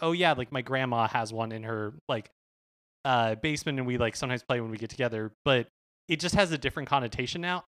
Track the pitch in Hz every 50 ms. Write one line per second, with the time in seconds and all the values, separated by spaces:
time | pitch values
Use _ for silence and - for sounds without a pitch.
0 | 165 165 170 175 180 165 147 127 123 - 143 131 120 123 135 131 131 127 123 117
1 | 113 107 - 123 113 107 113 113 113 110 113 110 110 113 113 107 107 104 139 156
2 | - - 135 113 107 - _ _ _ _ _ _ _ _ _ _ _ _ _ _
3 | - 139 127 120 117 113 110 110 - 156 151 143 - 160 143 135 127 123 123 120
4 | 120 113 - - 147 127 127 120 - - 131 120 113 113 110 104 113 110 - -
5 | 127 120 113 110 107 110 - _ - 143 135 123 117 - _ _ _ _ _ _
6 | _ - 170 156 165 175 - 196 196 170 160 139 127 131 - 160 139 - 143 139
7 | 127 113 - - 127 123 - 175 175 180 180 180 - _